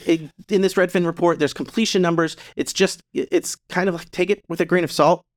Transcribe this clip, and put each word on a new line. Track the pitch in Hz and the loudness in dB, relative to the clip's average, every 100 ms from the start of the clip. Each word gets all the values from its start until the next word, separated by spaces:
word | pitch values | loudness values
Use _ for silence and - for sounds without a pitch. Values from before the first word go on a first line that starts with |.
| - | 0
in, | 165 156 - - | -2 -2 -18 -2
in | 196 | 0
this | 190 | 2
Redfin | 196 180 190 | 2 2 2
report. | 170 170 175 156 | 0 0 0 2
There's | 143 | 0
completion | - 139 - 214 196 | -2 -6 -2 0 2
numbers. | 175 170 160 - - - | 2 2 -2 -4 -10 -8
It's | 143 | -6
just, | - 190 - _ | 0 -2 -2 _
it's | - - 180 - - - | -8 -2 -2 -2 -10 -8
kind | 175 190 | -4 -2
of | 170 | -4
like, | - | -6
take | - 180 | -4 -2
it | 202 - | -2 -4
with | 170 | -4
a | |
grain | 170 185 | 0 0
of | 160 | 2
salt. | - 151 175 _ | 2 4 2 _